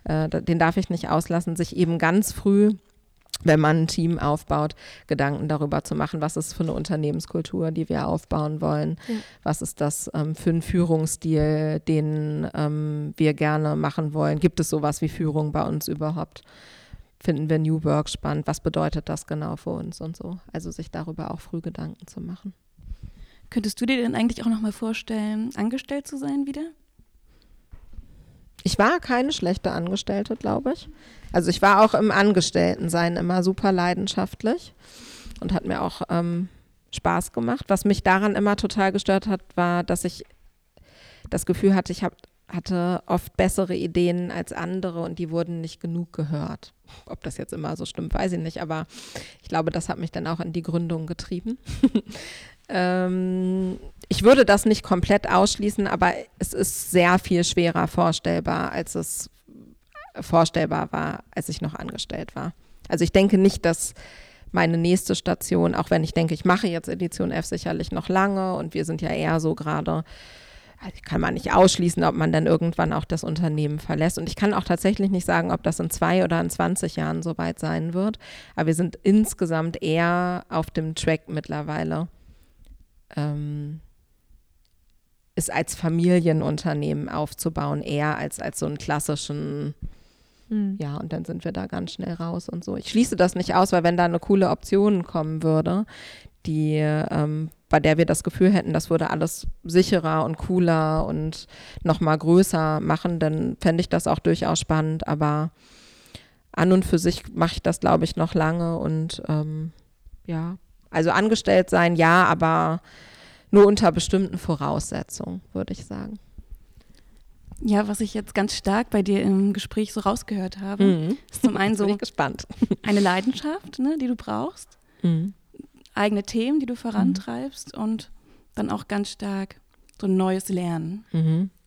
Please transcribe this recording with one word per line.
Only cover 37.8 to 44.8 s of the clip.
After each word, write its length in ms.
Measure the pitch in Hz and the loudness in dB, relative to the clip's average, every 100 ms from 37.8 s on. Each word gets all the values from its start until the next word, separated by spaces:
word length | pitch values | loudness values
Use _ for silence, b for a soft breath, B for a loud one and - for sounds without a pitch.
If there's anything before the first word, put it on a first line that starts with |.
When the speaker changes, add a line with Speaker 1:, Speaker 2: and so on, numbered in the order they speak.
| 202 | 2
Speaker 1:
mich 180 | 196 | 2
daran 320 | 190 190 208 196 | 4 4 4 2
immer 200 | 202 208 | 2 0
total 360 | 233 220 190 | 0 0 0
gestört 360 | 196 - 196 214 | 2 2 0 0
hat, 140 | 190 - - | -4 -4 0
war, 280 | 175 175 | 2 0
dass 200 | 185 180 175 | 0 -2 -4
ich 180 | - - _ _ _ _ _ B B B B - | -8 -14 _ _ _ _ _ B B B B -6
das 160 | 170 - | -4 -2
Gefühl 300 | - 196 190 | 2 4 4
hatte, 160 | - | 2
ich 120 | 180 | -4
hab, 120 | 190 - - _ - | -6 -8 -16 _ -12
hatte 560 | 175 - 180 175 180 - | -8 -4 -2 0 -2 -2
oft 300 | 180 - - | -4 -2 0
bessere 380 | 185 - 180 - | 0 0 -2 -2
Ideen 560 | 170 175 175 175 180 | -2 2 2 0 -4
als 220 | 175 - | -6 -8
andere 480 | - 170 185 | -8 -6 -4